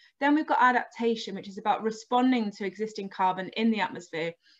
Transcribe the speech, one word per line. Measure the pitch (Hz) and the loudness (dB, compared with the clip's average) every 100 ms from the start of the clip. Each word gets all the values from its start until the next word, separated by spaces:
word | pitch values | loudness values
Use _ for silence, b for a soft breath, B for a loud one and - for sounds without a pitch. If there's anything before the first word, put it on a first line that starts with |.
| b - | b -2
Then | 277 | 2
we've | 302 302 | 2 2
got | - | 4
adaptation, | 247 247 - - 233 220 - 190 | 4 4 -2 -2 -2 -2 -4 -10
which | 196 | -10
is | 196 | -4
about | 220 - | -2 0
responding | 220 220 - 247 254 254 208 | -2 -6 -2 2 4 2 0
to | 202 196 | -4 -6
existing | 190 214 214 196 | -6 -8 -8 -8
carbon | - 185 185 180 | 0 0 0 -4
in | - 226 | 0 2
the | 214 | 2
atmosphere | 185 - - 165 165 - b b | -2 -6 -10 -6 -6 -8 b b